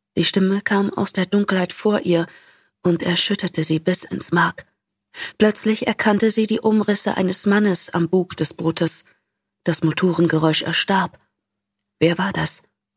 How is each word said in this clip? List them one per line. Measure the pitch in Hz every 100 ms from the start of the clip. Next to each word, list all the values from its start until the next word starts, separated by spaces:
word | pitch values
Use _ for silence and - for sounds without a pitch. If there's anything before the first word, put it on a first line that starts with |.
| _ -
Die | 165
Stimme | 202 190 202
kam | - 202 202
aus | - 196
der | 196 180
Dunkelheit | 202 202 190 180
vor | - 214 208
ihr | - 170 170 - - _ _ _
und | 175 170
erschütterte | 180 170 - 202 180 -
sie | 156 160
bis | 175 180 -
ins | 190 -
Mark. | 170 - - - _ _ _ _ - - -
Plötzlich | 214 208 220 220 -
erkannte | - 220 208 220
sie | 220 214
die | 220
Umrisse | 220 214 208 202 202 -
eines | 185 185 202
Mannes | 202 208 180 -
am | 170 165
Bug | 185 180 -
des | 156
Bootes. | - 165 165 165 - - _ _ _ _ _ -
Das | 156
Motorengeräusch | 160 143 185 165 170 156 160 156
erstarb. | - 165 - 190 180 - _ _ _ _ _ _ _ _
Wer | 160 170
war | 190
das? | 160 156 - - _ _